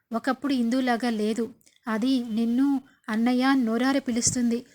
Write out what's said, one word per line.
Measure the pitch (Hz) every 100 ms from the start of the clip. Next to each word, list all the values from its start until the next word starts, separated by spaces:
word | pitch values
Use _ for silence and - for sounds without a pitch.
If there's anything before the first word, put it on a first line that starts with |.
| _
ఒకప్పుడు | 226 262 254 285
ఇందులాగా | 262 233 262 254 233 240
లేదు. | 220 214 226 226 - _ _ 233
అది | 220 254 262 240
నిన్ను | 214 233 240 277 269 - _ -
అన్నయ్య | 220 233 247
అని | 262 269
నోరార | 226 233 262 277
పిలుస్తుంది, | 262 233 - 254 240 233 -